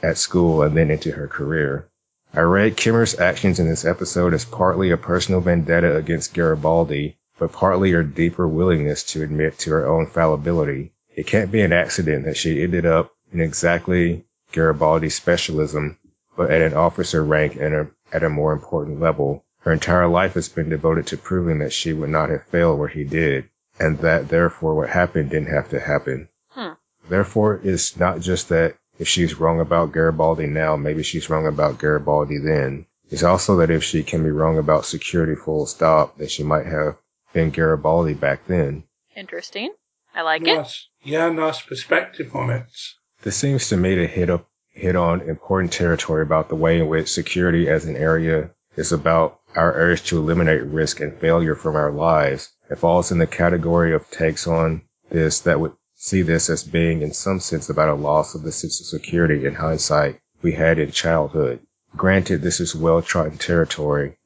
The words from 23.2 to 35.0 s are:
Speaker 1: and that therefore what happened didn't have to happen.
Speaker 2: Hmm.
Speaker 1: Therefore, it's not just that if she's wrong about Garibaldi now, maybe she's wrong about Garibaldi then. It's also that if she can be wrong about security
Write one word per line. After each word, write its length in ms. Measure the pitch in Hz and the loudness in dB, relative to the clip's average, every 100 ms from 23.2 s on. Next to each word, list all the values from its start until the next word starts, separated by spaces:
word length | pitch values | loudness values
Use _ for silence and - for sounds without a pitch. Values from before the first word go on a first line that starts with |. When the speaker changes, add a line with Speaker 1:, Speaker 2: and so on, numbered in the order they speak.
| 78 67 - _ _ - | 0 -2 -6 _ _ -4
Speaker 1:
and 200 | 80 76 | -2 0
that 300 | 82 80 73 | 2 2 2
therefore 440 | 82 85 - 80 78 | 2 2 0 -2 -2
what 140 | 71 | -2
happened 400 | 90 87 82 71 | 0 0 0 -2
didn't 240 | 78 73 | -4 -2
have 160 | 73 - | -4 -2
to 100 | 69 | -6
happen. 500 | - 71 69 64 - _ _ | -2 -4 -4 -8 -10 _ _
Speaker 2:
Hmm. 240 | 269 190 - _ _ - | -14 -14 -14 _ _ -4
Speaker 1:
Therefore, 520 | 98 98 110 107 98 | -2 0 2 2 0
it's 340 | 98 90 - - | -2 -2 -4 -2
not 220 | 90 85 | -2 0
just 300 | 87 90 - | -2 -4 0
that 260 | 82 82 - _ - | 2 2 -2 _ -10
if 80 | 85 | -4
she's 320 | 90 85 80 | 0 0 0
wrong 200 | 82 82 | 0 0
about 320 | 80 85 80 | 0 0 0
Garibaldi 520 | 80 82 78 80 78 76 | 2 0 2 0 0 -2
now, 300 | 76 78 76 | -2 0 0
maybe 260 | 73 78 | -2 -4
she's 260 | 76 82 - | -4 -6 -2
wrong 180 | 78 78 | -2 -2
about 320 | 76 76 62 | 0 0 0
Garibaldi 580 | 76 76 76 76 73 73 | 0 0 2 0 0 -2
then. 480 | 76 76 67 69 - _ - | 0 0 0 -6 -14 _ -12
It's 140 | 73 | 0
also 340 | 85 92 - 92 | 2 2 4 2
that 140 | 82 | 4
if 120 | 80 | 2
she 200 | - 82 | 0 -4
can 200 | 73 82 | -2 -2
be 60 | 78 | -2
wrong 280 | 76 80 80 | 0 0 0
about 260 | 76 76 - | 2 0 0
security 500 | 78 | -8